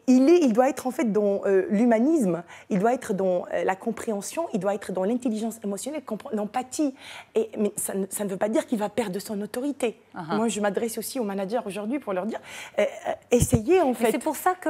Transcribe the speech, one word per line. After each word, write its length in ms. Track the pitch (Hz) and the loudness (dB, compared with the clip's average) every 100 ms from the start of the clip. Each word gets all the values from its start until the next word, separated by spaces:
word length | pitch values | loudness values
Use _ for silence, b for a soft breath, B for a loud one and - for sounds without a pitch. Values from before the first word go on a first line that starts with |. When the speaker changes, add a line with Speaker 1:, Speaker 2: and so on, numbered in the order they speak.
| - | 4
Speaker 1:
il 220 | 254 269 | 6 8
est, 100 | 349 | 6
il 140 | 277 | 6
doit 160 | 214 262 | 4 2
être 180 | 285 254 | 0 -4
en 60 | |
fait 180 | 247 240 | -2 0
dans, 300 | 202 208 196 202 | 2 2 2 2
euh, 200 | 190 - | 2 4
l'humanisme, 760 | 208 247 220 269 330 185 165 - B - | 4 4 4 4 4 2 0 -4 B -4
il 80 | 190 | 0
doit 140 | 226 | 2
être 180 | 254 - | 0 -2
dans, 320 | 190 190 180 - | 0 0 0 -2
euh, 120 | 175 | -2
la 100 | 185 | -2
compréhension, 720 | 185 233 - - 202 190 320 339 | -2 -4 -6 -4 -6 -6 -6 -4
il 80 | 208 | -2
doit 120 | 196 | -2
être 180 | 202 - | -4 -4
dans 100 | 180 | -2
l'intelligence 540 | 190 247 254 214 220 214 | -2 0 -2 -2 -4 -6
émotionnelle, 380 | 202 196 262 311 - | -8 -6 -8 -8 -8
compre-, 260 | 214 - | -10 -6
l'empathie. 640 | 214 208 254 254 - 285 269 B B B | -6 -4 -6 -6 -2 -2 -2 B B B
Et, 160 | 220 220 214 | -2 -2 -2
mais 140 | 208 | -2
ça 200 | - - | -2 -6
ne, 120 | 196 196 | -4 -4
ça 140 | - | -4
ne 60 | 208 | -6
veut 80 | 190 | -2
pas 120 | 214 | 0
dire 160 | 302 | 0
qu'il 140 | 294 220 | 0 -2
va 100 | 208 | -2
perdre 300 | - 208 190 | -2 -4 -6
son 220 | - 202 | -6 -8
autorité. 600 | 208 247 285 - 240 220 _ | -6 -6 -6 -4 -4 -4 _
Speaker 2:
Uh-huh. 220 | 190 160 208 | -14 -4 0
Speaker 1:
Moi, 100 | 233 | 0
je 140 | 202 | 0
m'adresse 360 | 208 208 226 226 | -2 0 -2 -4
aussi 220 | - 262 | -6 -4
aux 60 | |
managers 360 | 208 196 196 233 220 | -4 -4 -4 -4 -4
aujourd'hui 320 | 190 208 285 | -6 -4 -4
pour 140 | 208 | -4
leur 120 | 180 208 | -4 -4
dire, 120 | - B B B - | -6 B B B 0
euh, 60 | - - - | 0 -2 -8
euh, 40 | - - | -8 2
essayez 480 | 247 - 226 214 370 | 2 4 2 4 4
en 80 | 277 | 4
Speaker 2:
Mais 60 | |
Speaker 1:
fait. 160 | 226 226 | 2 0
Speaker 2:
c'est 60 | 247 | 0
pour 140 | 311 - | -2 -2
ça 180 | 370 | -2
que 140 | 370 | 0